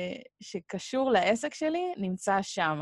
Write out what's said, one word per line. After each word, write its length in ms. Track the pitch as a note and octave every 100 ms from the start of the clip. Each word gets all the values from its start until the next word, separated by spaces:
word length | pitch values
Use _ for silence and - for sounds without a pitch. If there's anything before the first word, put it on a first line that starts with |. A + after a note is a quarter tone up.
| F3+ - - _
שקשור 720 | - F#3 - F#3+ - B3+ C4+
לעסק 420 | G#3 F3 A3+ D4+
שלי 400 | - D#4 E4+ F4+ F4
נמצא 440 | F#3+ F#3 - G3
שם. 380 | G3 - E3 D3+